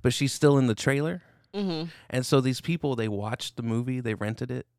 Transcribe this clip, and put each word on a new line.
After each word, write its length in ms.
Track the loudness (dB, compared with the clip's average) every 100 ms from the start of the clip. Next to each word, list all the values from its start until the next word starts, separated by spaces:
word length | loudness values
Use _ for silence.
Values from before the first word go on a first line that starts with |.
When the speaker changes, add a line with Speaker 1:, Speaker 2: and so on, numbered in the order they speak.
Speaker 1:
But 120 | 2
she's 180 | 2 -2
still 260 | 4 6 6
in 100 | 4
the 80 | 2
trailer. 480 | 0 0 -2 -6 _ _ _
Speaker 2:
Mm-hmm. 360 | -6 -4 -4 -6 -12 -6
Speaker 1:
And 160 | -4 2
so 140 | 4
these 220 | 4 -2
people, 340 | -2 -2 -2 -2
they 140 | -2
watched 480 | -2 -4 -6 -8 -6
the 60 |
movie, 360 | -2 -2 -2 -4
they 140 | -4
rented 380 | -4 -4 -4 -6
it 160 | -8 -10